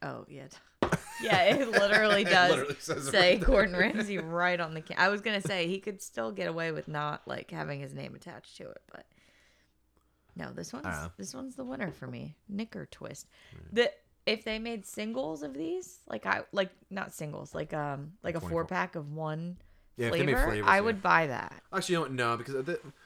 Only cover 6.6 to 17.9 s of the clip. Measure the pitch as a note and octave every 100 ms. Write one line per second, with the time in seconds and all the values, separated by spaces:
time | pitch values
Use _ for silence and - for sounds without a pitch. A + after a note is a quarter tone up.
6.6 | E3 D#3 D#3+ D3+ D3 D3 - - - E3
7.6 | C#3+ C#3+ C#3 C#3 C#3+ - F3 A2+ - -
8.6 | - - _ - - _ _ _ _ _
9.6 | _ _ _ _ _ _ _ F3+ C2 C2
10.6 | E3+ B3+ F#3 D#3 F2 - F#3+ C4 C4 B3+
11.6 | B3 C4+ F#3+ - B2+ A#2+ D3 D3+ - G3+
12.6 | A3+ F#3+ C#3+ - - C#3 - _ - -
13.6 | D#2+ A3 A#3+ - _ _ - G#3+ A3+ A3
14.6 | A#3 A3+ - - G#3+ A#3+ D4 D#4 D4 C4+
15.6 | D#4+ F#4 F4 - - G#3+ F#3+ G3 - -
16.6 | F#2 _ - G3 - - D3+ - D3 D#3+
17.6 | D3+ D#3 D3